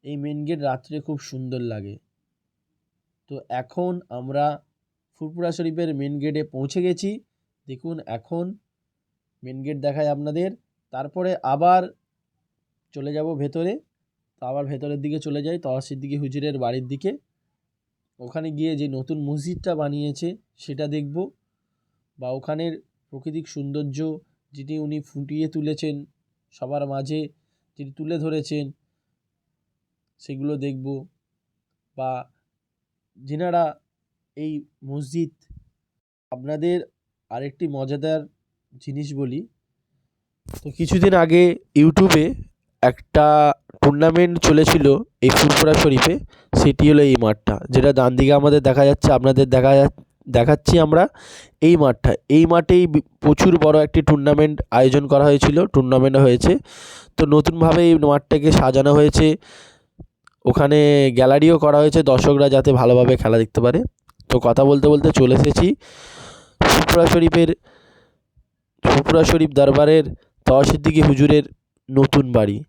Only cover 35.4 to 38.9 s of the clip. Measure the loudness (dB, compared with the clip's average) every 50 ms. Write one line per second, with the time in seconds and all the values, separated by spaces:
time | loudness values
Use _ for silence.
35.4 | _ _ -20 -20 _ _ _ _ _ _ _ _ _ _ _ _ _ _ -18 -16
36.4 | -12 -12 -10 -8 -6 -6 -6 -6 -8 _ _ _ _ _ _ _ _ _ -14 -14
37.4 | -14 -14 -12 _ -12 -10 -10 -10 -10 -10 -10 -8 -6 -6 -6 -6 -8 -12 _ _
38.4 | _ _ _ _ _ _ _ _ _ -14